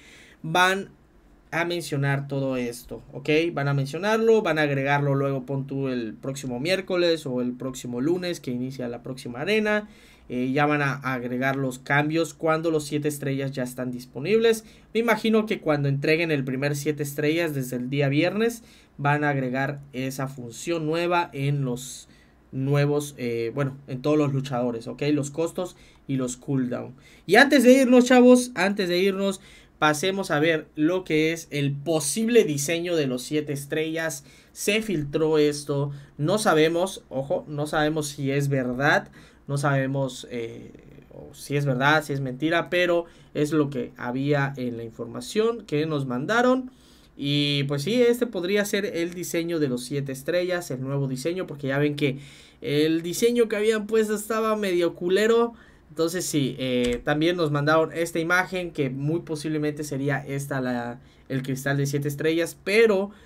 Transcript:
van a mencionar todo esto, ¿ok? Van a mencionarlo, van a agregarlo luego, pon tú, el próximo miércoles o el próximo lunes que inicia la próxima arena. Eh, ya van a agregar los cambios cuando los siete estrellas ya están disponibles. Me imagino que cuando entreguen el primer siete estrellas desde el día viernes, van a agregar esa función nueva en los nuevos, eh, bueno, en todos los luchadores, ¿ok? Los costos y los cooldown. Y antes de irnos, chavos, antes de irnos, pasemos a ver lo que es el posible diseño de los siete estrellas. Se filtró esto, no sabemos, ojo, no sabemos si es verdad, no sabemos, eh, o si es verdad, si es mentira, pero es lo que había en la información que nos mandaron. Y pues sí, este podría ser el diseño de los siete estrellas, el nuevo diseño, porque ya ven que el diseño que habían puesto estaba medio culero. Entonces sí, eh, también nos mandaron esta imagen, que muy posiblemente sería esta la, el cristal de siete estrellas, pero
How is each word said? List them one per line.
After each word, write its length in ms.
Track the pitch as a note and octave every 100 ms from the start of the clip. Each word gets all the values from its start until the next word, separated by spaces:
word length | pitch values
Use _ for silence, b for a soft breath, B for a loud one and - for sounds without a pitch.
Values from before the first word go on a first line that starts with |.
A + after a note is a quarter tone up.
| B B B B
van 480 | D#3+ F3+ F#3 G3 - - _ _ _ - _
a 120 | D#3+
mencionar 600 | E3+ F3 D3+ C#3+ C#3 C#3 C#3
todo 300 | C#3 C3+ B2+
esto, 460 | A#2+ A#2 - A2+ -
¿ok? 160 | C3 C#3 D#3 E3+
Van 160 | D3 C#3
a 60 |
mencionarlo, 680 | C#3 C#3 E3 G3+ A3+ A3+ A3
van 160 | F3 D#3
a 40 |
agregarlo 520 | D3 C#3 C#3 C#3+ C#3+
luego, 320 | C#3 C#3 C3+ B2+
pon 200 | C#3 C#3
tú, 220 | C#3 C3+
el 260 | B2 A2+
próximo 440 | G#2+ C3+ C#3 C3 A#2+
miércoles 680 | D#3 F#3+ F#3+ F3+ F3 D#3+ D3
o 140 | B2
el 120 | B2
próximo 480 | B2 C3 C3 B2+ A#2+
lunes 400 | C#3+ F3+ F3 E3+
que 100 | -
inicia 380 | B2 B2+ C3+ B2
la 140 | A#2+
próxima 380 | - C3 C3+ A#2+
arena. 480 | - G#3+ G#3+ G#3 G#3 B B B -
Eh, 220 | B2 B2+
ya 140 | C3+ D3
van 140 | D3
a 140 | C#3
agregar 640 | C#3 C3 B2+ A#2+ B2 C3+ C3+
los 220 | C3 B2+
cambios 540 | - C#3+ D3+ D#3+ D#3+
cuando 380 | - D#3+ D#3+ E3
los 140 | D#3
siete 240 | D3 D3 D3
estrellas 440 | C#3+ C#3 C3+ C3+
ya 120 | C3+
están 260 | B2 - B2+
disponibles. 760 | B2 - B2+ D3+ A3 A3+ A3 B B B
Me 60 | A3
imagino 440 | A#3 G#3+ A3+ A3 G#3+
que 140 | F#3+
cuando 280 | D#3 D3 C#3
entreguen 420 | C#3 D3+ D#3+ E3
el 120 | D3
primer 320 | C3 B2+ C#3+
siete 280 | C#3+ D3+ D3
estrellas 520 | C#3+ - D3 E3 E3
desde 220 | C#3 B2 B2
el 140 | B2
día 180 | C#3 C#3
viernes, 540 | C#3+ E3+ G3 A#3 A#3 B B B -
van 280 | C#3+ D3
a 60 | D3
agregar 500 | C#3 B2+ C3 C#3 C#3+ -
esa 360 | B2+ C3 C3 C3+
función 580 | C3 A#2+ A2+ E3+ E3+ D3+
nueva 420 | E3 F3 F3 -
en 320 | C#3 C#3 C#3+
los 440 | C3 B2 - - - b b b _
nuevos, 640 | C3 C3+ C#3+ C#3+ D3 C#3+ -
eh, 320 | B2 A#2 A#2
bueno, 220 | B2+ C3+ - -
en 120 | B2+
todos 160 | C#3+ D3+
los 160 | C#3+
luchadores, 540 | C3+ B2+ B2 B2 A#2 A#2+
¿ok? 160 | - C#3+
Los 180 | D3 C#3+
costos 460 | - E3+ - F3+ - b b -
y 100 | C3
los 200 | B2+ -
cooldown. 580 | - C3+ B2 A#2+ A#2 - B B -
Y 100 | G#3+
antes 260 | C#4 C#4+
de 100 | A#3
irnos, 340 | C4+ B3 B3+ B3
chavos, 460 | B3+ B3 B3 B3
antes 340 | - F#3+ G#3 F3+
de 100 | F3
irnos, 420 | G3 F#3+ G3 F#3+ B B B _
pasemos 520 | D3+ D3 F#3 G3 F#3+
a 80 | D3+
ver 300 | D#3+ D#3 D3+ -
lo 260 | D3+ F#3
que 300 | F3+ D#3 D#3
es 160 | E3 -
el 220 | D3 C#3+
posible 720 | C#3 D#3+ D#3+ - A3 A3+ A#3+
diseño 500 | F3 C#3 C#3+ E3+ F3
de 120 | E3+ C#3
los 160 | B2
siete 300 | - D3+ D3
estrellas. 720 | C#3+ - D#3 D#3+ D#3+ D#3+ - B B B
Se 280 | - - G#3+
filtró 560 | A3 E3+ C#3+ D#3 D#3 D#3
esto, 520 | D3 D3 - C#3 C#3+ B B -
no 200 | D3+ G#3
sabemos, 640 | G#3+ D#3 D#3+ E3+ G3 - -
ojo, 360 | C3+ C3+ - -
no 180 | D3 D3+
sabemos 400 | D#3+ D3+ D#3 C#3+
si 240 | - C3+
es 180 | C#3 C#3+
verdad, 600 | C3+ B2 B2 C#3+ F#3 - B B B -
no 100 | C#3
sabemos, 680 | D3 C#3 C3+ C#3 C3 - -
eh, 400 | A#2+ A#2 A#2 - - - - -
o 240 | - -
si 220 | - - C#3+
es 80 |
verdad, 400 | C#3+ B2 C#3 D#3
si 80 | D3+
es 80 | C#3
mentira, 500 | C3 B2+ D#3 E3+ D#3+
pero 360 | F3+ F3+ E3+ E3 B B
es 180 | - D3
lo 180 | D#3 C#3
que 220 | B2+ - -
había 560 | A#2+ B2+ C#3 C#3+ C#3 C#3
en 200 | B2 A#2
la 80 |
información 800 | A#2 A2 A#2 A#2+ - G#3 A3+ A#3 -
que 180 | D3 D#3+
nos 200 | D3 C3+
mandaron. 640 | B2 D#3+ A3+ B3+ C4 B3+ b b b b -
Y 480 | C#3+ D3 C#3+ C#3+
pues 180 | C#3+ C#3+
sí, 180 | C#3+ B3
este 260 | A#3+ A#3+ A#3+
podría 380 | G3 F3+ G#3
ser 220 | G3+ G3+ G3
el 280 | E3 F3
diseño 440 | F3+ E3 F3 E3+ E3
de 100 | C#3+
los 160 | B2
siete 280 | - C#3+ C#3
estrellas, 580 | C3 - F3 F3+ F3 F3
el 100 | B2+
nuevo 280 | C3 C#3 C#3
diseño, 380 | C3 E3 F#3 F3
porque 220 | C#3 C3+
ya 100 | C#3
ven 180 | D3 C#3+
que 220 | C#3+ C#3 B B B B
el 420 | - C#3+ D#3 E3
diseño 460 | E3+ E3+ A#3 A#3+ A3
que 80 | G#3
habían 300 | G#3+ A3 G#3
puesto 280 | A3 G#3+
estaba 420 | G#3 - A3 A3 G#3+
medio 380 | G3 F3 E3+
culero. 600 | E3+ F3 F#3+ A3 A#3 A#3 B B B -
Entonces 340 | D3+ E3 F3+
sí, 320 | - D#3 C3 -
eh, 440 | C3 B2 B2 A#2+
también 320 | - D3+ E3 F3+
nos 140 | D#3
mandaron 420 | C#3+ C#3+ D#3+ D#3
esta 260 | D#3+ E3 E3+
imagen, 520 | E3 F3+ F3+ F#3 E3+
que 180 | E3 C3+
muy 320 | C3+ C#3+ E3+
posiblemente 640 | - D3+ D#3 D#3 D3+ D3
sería 400 | D3+ C3+ C#3 C#3 C3+
esta 360 | C#3 C#3 C3+
la, 380 | B2+ B2 A#2+ A#2+ b b b
el 140 | C3
cristal 340 | B2+ C3 C#3 C#3
de 80 | C#3
siete 220 | C#3+ C#3+
estrellas, 480 | C#3+ D#3 E3 E3 -
pero 460 | - G#3 A3+ F#3+ G3+ B